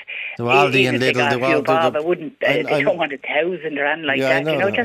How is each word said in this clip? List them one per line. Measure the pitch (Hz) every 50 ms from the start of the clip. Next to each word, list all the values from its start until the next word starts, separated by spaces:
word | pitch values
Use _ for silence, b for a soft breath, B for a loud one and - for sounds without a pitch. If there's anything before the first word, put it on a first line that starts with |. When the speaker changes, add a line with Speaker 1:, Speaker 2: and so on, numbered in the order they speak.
| B B B B B B B -
Speaker 1:
So | 120
Aldi | 120 127 139 143 135 127
Speaker 2:
even | 131 127 127 120
Speaker 1:
and |
Speaker 2:
if | 120
they | 127 127
Speaker 1:
Lidl, | 123 127
Speaker 2:
got | 143 143
Speaker 1:
they | 135
Speaker 2:
a | 120
few | 127 135 135
Speaker 1:
were, |
they, | 139
Speaker 2:
bob, | 131 156 160 165 165 151
Speaker 1:
they, | - 151
Speaker 2:
I |
wouldn't. | 156 175 175 160 160 135 - -
Uh, | 113 123
Speaker 1:
I, | 139 123 123
Speaker 2:
they | -
Speaker 1:
I | 151 143
Speaker 2:
don't | 143 175 180 175
want | 160 147
a | 139 -
thousand | - - 135 147 165 180 185 156 151 156 147 143
or | 143
anything | 147 156 165 160 143
like | 135 135
Speaker 1:
Yeah, | 135 135
I | - 160
Speaker 2:
that. | 151 160
You | 151 135
Speaker 1:
know |
Speaker 2:
know, | 190 202 208
Speaker 1:
that. | 247